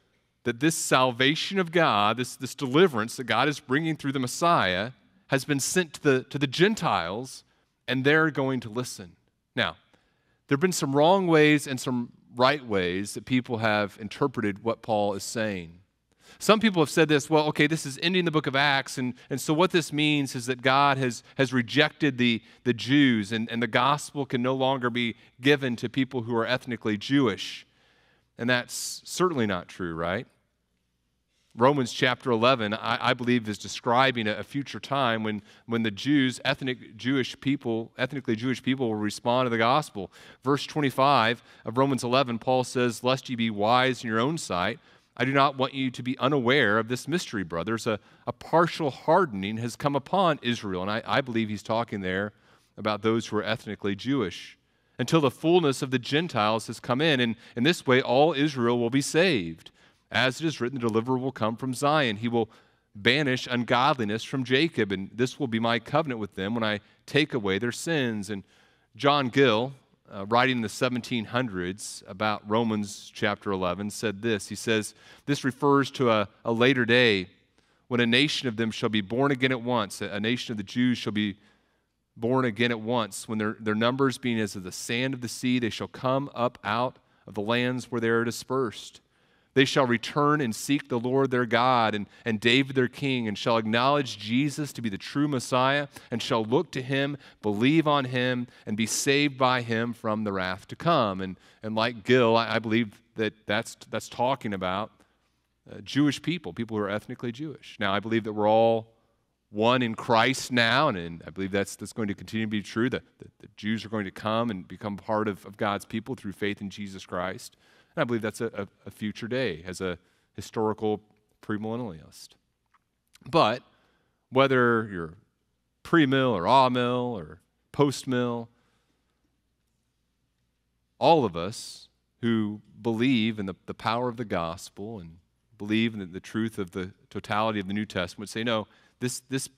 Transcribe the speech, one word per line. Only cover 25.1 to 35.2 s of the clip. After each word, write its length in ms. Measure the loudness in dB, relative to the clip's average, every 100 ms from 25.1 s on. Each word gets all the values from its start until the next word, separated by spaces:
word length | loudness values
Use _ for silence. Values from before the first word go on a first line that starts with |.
| -4 -14 -2
given 340 | 2 4 2 -4
to 140 | -4
people 320 | -2 -2 -4
who 120 | -4
are 120 | -2 0
ethnically 500 | -2 -4 -6 -2 -4
Jewish." 680 | 0 2 2 0 -6 -14 -18 _ _ _ _ _ _ -6
And 100 | -2
that's 540 | 0 -2 -8 -10 -12
certainly 420 | -10 -2 0 2 0
not 220 | -2 -6
true, 260 | -8 -8
right? 320 | -4 -2 -4 -6 _ _ _ _ _ _ _ _ _ _ _ _
Romans 380 | 2 4 4 0
chapter 380 | 0 0 0 0
eleven, 420 | 2 4 4 0
I, 380 | -4 -4 -2 0
I 40 |
believe, 320 | 0 2 0 0
is 120 | -8
describing 680 | -8 -6 2 4 4 2 -2
a, 100 | -4
a 60 |
future 380 | -6 -8 -8 -10
time 420 | -6 -2 0 0